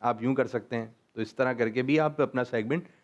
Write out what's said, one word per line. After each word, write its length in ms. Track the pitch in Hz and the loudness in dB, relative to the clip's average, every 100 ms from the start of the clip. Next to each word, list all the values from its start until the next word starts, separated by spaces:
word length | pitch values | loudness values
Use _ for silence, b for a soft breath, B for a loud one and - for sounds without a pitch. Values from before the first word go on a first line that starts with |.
आप 180 | 120 110 | -2 0
यूँ 120 | 120 | 0
कर 120 | 131 117 | 0 0
सकते 280 | 120 - 117 | -2 -4 -6
हैं। 180 | 110 - _ - | -6 -12 _ -8
तो 40 | |
इस 140 | 110 - | -8 0
तरह 160 | 127 | 0
करके 280 | 120 113 113 | 2 0 0
भी 140 | 127 156 | 2 2
आप 200 | 156 147 | 2 2
अपना 220 | 135 127 | 0 0
segment, 420 | 123 117 107 160 - b | 0 -2 -2 -2 -4 b